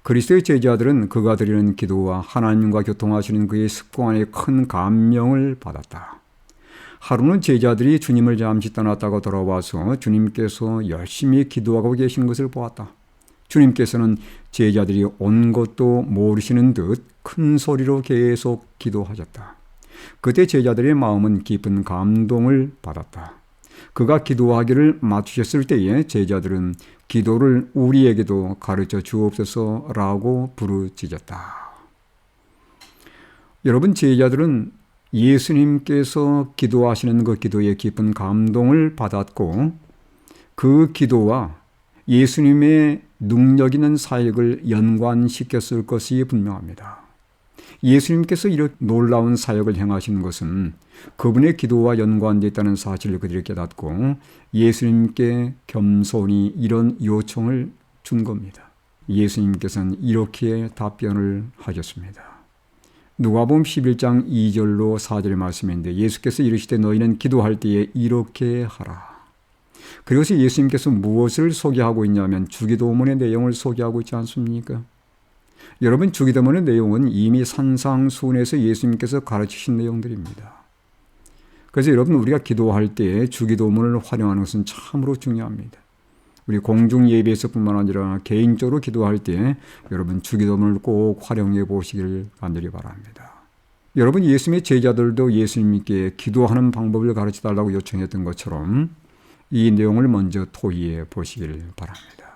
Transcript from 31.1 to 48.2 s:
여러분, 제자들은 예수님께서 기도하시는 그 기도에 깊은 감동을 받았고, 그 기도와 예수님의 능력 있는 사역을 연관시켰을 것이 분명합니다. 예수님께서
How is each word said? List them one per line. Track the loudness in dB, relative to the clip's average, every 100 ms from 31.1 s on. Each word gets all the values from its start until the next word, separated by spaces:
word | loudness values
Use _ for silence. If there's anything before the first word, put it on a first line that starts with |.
| -12 -14 -16 -14 -18 -18 -20 _ _ _ _ _ _ _ _ _ _ -20 _ -20 _ -20 _ _ _ 2
여러분, | 4 4
제자들은 | 2 2 4 4 2 0 0 -4 _ _ _ _
예수님께서 | 2 4 4 4 2 4 2 0 -2 0 0 2 0 -2 -2
기도하시는 | 0 2 2 0 0 2 2
그 | 0
기도에 | -2 0 0 0
깊은 | -4 -2 -2
감동을 | -2 -2 0 2 2 4 4 2 -2
받았고, | -6 -4 -6 -4 -4 -2 -2 -4 _ _ _ _ _ -20 _ -2
그 | 4 6 4
기도와 | 2 2 4 4 0 -4 -12 _ _ _ _ 2
예수님의 | 4 4 4 4 6 6 6 4 0 _ _
능력 | 0 4 6 6 4 4
있는 | 2 0
사역을 | -2 -2 0 2 0 0 -2
연관시켰을 | 2 2 2 2 2 0 -2 -4 -4 -2 -6 -2
것이 | -6 -2 -2 0
분명합니다. | -2 -2 -6 -12 -16 -18 -20 _ _ _ _ _ -20 -20 -2
예수님께서 | 4 4 4 0